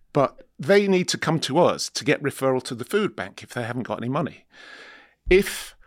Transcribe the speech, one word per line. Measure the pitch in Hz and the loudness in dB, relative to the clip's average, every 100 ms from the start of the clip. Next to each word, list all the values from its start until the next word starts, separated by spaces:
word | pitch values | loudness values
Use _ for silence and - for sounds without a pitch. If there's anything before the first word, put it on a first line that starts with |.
| _ | _
but | 147 131 - - - | 0 0 -2 -20 -10
they | 139 202 196 | 2 4 6
need | 185 180 | 2 2
to | - | -2
come | - 156 | 0 0
to | - 139 | 0 2
us | 139 76 - | 2 2 -6
to | - | -4
get | 117 - | -2 0
referral | 139 - 135 127 | -2 -2 0 0
to | - | -4
the | 120 | -10
food | 123 208 180 110 | -2 -2 -2 -4
bank | 95 - | -12 -12
if | - | -10
they | 123 | -8
haven't | 113 123 | -6 -6
got | 107 107 | -6 -6
any | 117 | -4
money. | 143 147 - _ - - - - - - _ - | -4 -4 -8 _ -20 -20 -20 -20 -20 -20 _ 4
If | 185 202 - - - | 4 4 -6 -12 -18